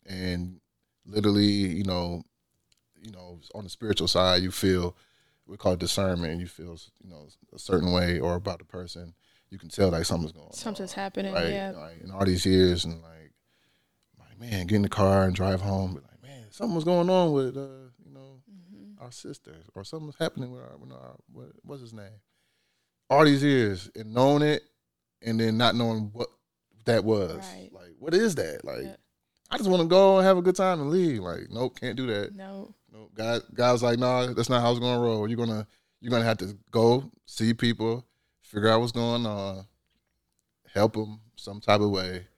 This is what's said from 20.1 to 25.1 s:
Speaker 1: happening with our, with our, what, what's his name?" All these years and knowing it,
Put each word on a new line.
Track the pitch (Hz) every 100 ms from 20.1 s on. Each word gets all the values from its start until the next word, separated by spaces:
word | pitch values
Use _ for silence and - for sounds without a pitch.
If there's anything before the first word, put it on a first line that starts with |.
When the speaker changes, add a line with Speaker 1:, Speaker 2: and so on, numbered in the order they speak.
| 143
Speaker 1:
happening | 160 - 127
with | 123
our, | 123 -
with | 127
our, | 127 127 - _
what, | - 123 -
what's | - 139
his | 120
name?" | 113 98 104 _ _ _ _ _ _ _ _ _
All | 139 156
these | 139
years | 143 135 110 92 -
and | - 110
knowing | 113 131 147
it, | 151 151 - _ _ _ _